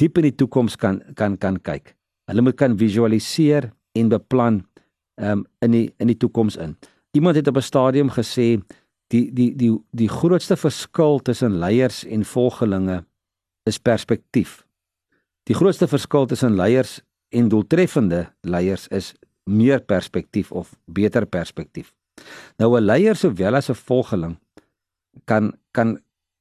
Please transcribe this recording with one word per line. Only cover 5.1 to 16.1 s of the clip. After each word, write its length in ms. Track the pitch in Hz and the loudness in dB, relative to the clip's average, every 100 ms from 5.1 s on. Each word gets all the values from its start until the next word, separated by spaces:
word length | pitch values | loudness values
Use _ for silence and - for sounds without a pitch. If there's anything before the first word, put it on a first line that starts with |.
| - | -8
ehm, 240 | 104 101 - _ | -4 -4 -6 _
in 160 | 117 117 | 0 2
die, 100 | 113 - | 0 -2
in 100 | 117 | -2
die 80 | 117 | 0
toekoms 380 | 120 117 110 - | 0 0 -2 -4
in. 200 | 82 76 - _ _ | -10 -14 -20 _ _
Iemand 220 | 147 175 156 | 0 2 2
het 120 | 143 | 0
op 80 | 131 | -2
'n 60 | |
stadium 480 | - 143 131 135 135 | 0 0 2 2 0
gesê, 480 | - 110 - 117 113 - - _ _ _ | -2 -4 0 2 0 -2 -18 _ _ _
die, 200 | 117 117 | 0 0
die, 200 | 123 120 135 | 0 0 2
die, 160 | 120 110 - | 0 0 -4
die 180 | 120 107 | -2 -2
grootste 480 | - 170 180 - 180 | 0 0 0 0 -2
verskil 640 | 151 - - - 151 139 | -2 -4 -6 0 2 2
tussen 360 | 127 117 123 90 | -2 -2 0 0
leiers 460 | 87 117 127 - | 0 2 2 -2
en 200 | - 107 | -6 -6
volgelinge 800 | 98 127 123 - 113 95 95 90 - _ _ _ _ _ - | -4 0 -2 0 -2 0 -2 -4 -8 _ _ _ _ _ -6
is 100 | - | -2
perspektief. 840 | 123 110 - 113 _ 127 90 - _ _ _ _ _ _ _ _ - | 0 -2 0 -4 _ -2 -2 -6 _ _ _ _ _ _ _ _ -4
Die 60 | |
grootste 340 | 110 196 - 180 | 2 2 2 0
verskil 380 | 143 - | -2 0